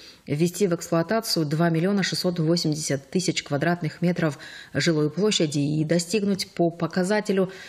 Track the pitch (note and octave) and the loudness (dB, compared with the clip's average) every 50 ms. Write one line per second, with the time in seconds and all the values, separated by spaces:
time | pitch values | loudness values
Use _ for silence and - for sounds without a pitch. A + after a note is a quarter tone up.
0 | - - - - _ - C#3+ D3 E3+ F3 - - G#3 F3 E3+ E3+ - - E3+ E3 | -20 -20 -20 -16 _ -4 0 0 0 0 2 0 0 0 0 -2 -2 0 0 0
1 | E3 - A3 A3+ A3 - - E3+ D#3+ C#3+ D#3 D3+ E3+ E3+ D#3+ D#3+ E3+ G3 G#3 G3 | 0 0 -2 -2 -2 -2 0 0 0 0 2 2 2 2 2 2 2 2 2 0
2 | F3+ - - - - F3+ F3 E3+ D#3 D#3+ F3 F3 - D#3 D3+ D#3 - - C#3 C3+ | 0 0 -2 -2 -2 -2 0 0 2 2 2 2 2 0 -2 -2 -2 -2 -2 -4
3 | - - - F#3 F3+ E3+ D3+ - - - C#3+ C3+ D3+ E3+ F3 E3+ D#3+ D3 - - | -4 -2 -2 0 0 0 -2 -2 -2 -2 -2 0 2 0 0 0 -2 -6 -4 -2
4 | E3+ F3 F3 F3 E3 D#3 C#3 - - - - - - - - D3 C#3 F3 D#3+ D3+ | 0 0 0 0 0 -2 -2 -4 -12 -18 -18 -18 -16 -6 -4 0 0 2 2 2
5 | D3+ D3 - F3 G#3 G#3+ G3+ - E3+ D3 C#3+ D3 C#3+ D3 D3+ D#3 D#3 D#3 D#3+ F3 | 2 0 0 0 0 2 2 2 0 0 0 0 0 0 0 0 2 2 2 0
6 | E3+ - A3 G#3+ G3+ G3+ G3 F#3+ - - - - E3+ E3+ E3 - E3 D#3+ - F#3 | 2 0 0 0 2 0 0 -2 -4 -4 0 0 0 0 0 -2 -4 -2 0 0
7 | F3+ F#3 G#3+ G#3+ G#3 - F#3+ F#3+ F#3 F#3 - - - | 0 2 0 0 0 0 0 0 0 0 -4 -10 -18